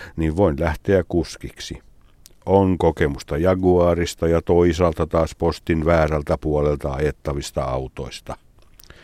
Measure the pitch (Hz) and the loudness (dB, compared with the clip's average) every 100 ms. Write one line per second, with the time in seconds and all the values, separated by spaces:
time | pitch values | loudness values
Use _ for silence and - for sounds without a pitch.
0 | - - 80 78 98 71 82 80 - 95 | -12 -4 -2 2 2 2 -2 -2 0 0
1 | - 85 78 - - - - - - - | 2 -2 -4 -8 -16 -14 -14 -16 -18 -20
2 | _ _ - - - 95 95 87 85 78 | _ _ -20 -10 2 4 4 2 0 2
3 | 76 69 - 73 90 92 92 90 87 85 | -2 -2 -6 0 0 2 4 4 4 2
4 | 85 - 82 82 - 87 87 82 87 82 | -2 -2 0 0 2 4 4 4 0 0
5 | 82 85 80 - 85 78 - 80 78 82 | -2 0 -2 -2 -4 -2 -2 0 2 2
6 | 78 78 71 82 76 73 73 71 73 67 | 2 -2 -2 -4 0 0 0 -2 -4 -4
7 | 73 - - 69 - - 65 65 65 - | -4 -4 -6 -8 -6 -6 -4 -6 -8 -12
8 | 62 - - - _ _ - - - - | -14 -14 -16 -18 _ _ -20 -20 -20 -20